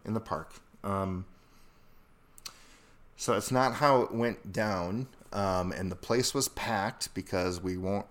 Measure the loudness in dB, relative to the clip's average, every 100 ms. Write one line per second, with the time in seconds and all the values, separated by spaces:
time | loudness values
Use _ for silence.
0 | -4 -4 -2 -6 -6 -14 -20 -10 -4 -2
1 | -2 -4 -8 -14 -20 -20 -20 -20 -20 -20
2 | -20 -20 -20 -20 -18 -20 -20 -20 -20 -20
3 | -20 -6 0 0 2 4 4 4 6 6
4 | 4 0 0 -2 -6 -2 0 0 0 -2
5 | -6 -10 -8 -2 2 2 0 -2 -4 -6
6 | 0 2 2 0 -2 -2 -2 0 -2 -4
7 | -6 -6 -2 0 0 0 -2 -2 -2 -2
8 | -4